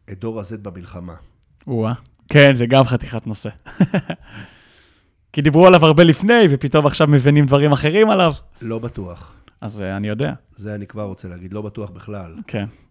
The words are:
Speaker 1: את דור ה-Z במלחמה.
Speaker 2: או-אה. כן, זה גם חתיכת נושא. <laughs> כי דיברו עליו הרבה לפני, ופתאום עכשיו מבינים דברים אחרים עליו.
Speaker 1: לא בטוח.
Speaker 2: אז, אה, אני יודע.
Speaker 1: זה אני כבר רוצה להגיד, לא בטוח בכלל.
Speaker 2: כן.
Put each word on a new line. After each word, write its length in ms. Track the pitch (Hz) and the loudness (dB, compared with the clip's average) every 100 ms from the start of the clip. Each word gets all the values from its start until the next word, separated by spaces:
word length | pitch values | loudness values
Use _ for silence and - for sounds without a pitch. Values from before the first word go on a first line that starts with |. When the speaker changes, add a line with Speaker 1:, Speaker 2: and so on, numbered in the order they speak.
| - | -20
Speaker 1:
את 80 | 95 | -14
דור 200 | 113 110 | -12 -12
ה-Z 180 | 92 107 | -12 -14
במלחמה. 520 | 101 90 87 90 87 85 - _ _ _ - | -16 -18 -18 -18 -18 -18 -20 _ _ _ -10
Speaker 2:
או-אה. 260 | 117 123 123 _ _ _ | -6 -6 -8 _ _ _
כן, 260 | 147 143 123 | 4 6 4
זה 100 | 120 | 2
גם 180 | 135 | 2
חתיכת 440 | 123 127 - 113 117 | 2 -2 -6 -12 -12
נושא. 220 | 104 107 - - - - 185 - - _ 107 104 _ | -12 -14 -16 -20 -4 -2 -2 -6 -14 _ -20 -20 _
<laughs> 800 | _ _ _ _ _ _ _ | _ _ _ _ _ _ _
כי 80 | 151 | -2
דיברו 260 | 147 156 185 | 0 6 6
עליו 180 | 175 160 | 8 6
הרבה 180 | 156 | 6
לפני, 380 | 175 151 202 240 185 | 4 4 2 4 4
ופתאום 360 | 139 139 156 143 | 2 0 0 0
עכשיו 220 | - 151 | 0 2
מבינים 380 | 143 135 147 139 | 4 4 2 2
דברים 260 | 143 151 | 2 2
אחרים 380 | 135 151 196 220 | 0 0 2 2
עליו. 240 | 196 170 139 - _ | 2 0 -2 -14 _
Speaker 1:
לא 180 | 113 113 | -10 -10
בטוח. 540 | 117 - 90 82 80 _ _ _ | -10 -12 -14 -16 -20 _ _ _
Speaker 2:
אז, 200 | 107 107 | -16 -12
אה, 160 | 95 98 | -10 -8
אני 100 | 104 | -8
יודע. 260 | 107 147 131 _ | -6 -6 -8 _
Speaker 1:
זה 240 | - 104 104 | -18 -14 -14
אני 120 | 101 | -14
כבר 160 | 107 | -12
רוצה 240 | 101 92 92 | -12 -12 -16
להגיד, 260 | 87 90 | -16 -14
לא 80 | 104 | -12
בטוח 280 | 104 110 101 | -12 -12 -16
בכלל. 460 | 90 - 101 85 82 - | -16 -16 -16 -16 -18 -12
Speaker 2:
כן. 180 | 110 98 - _ | -10 -10 -14 _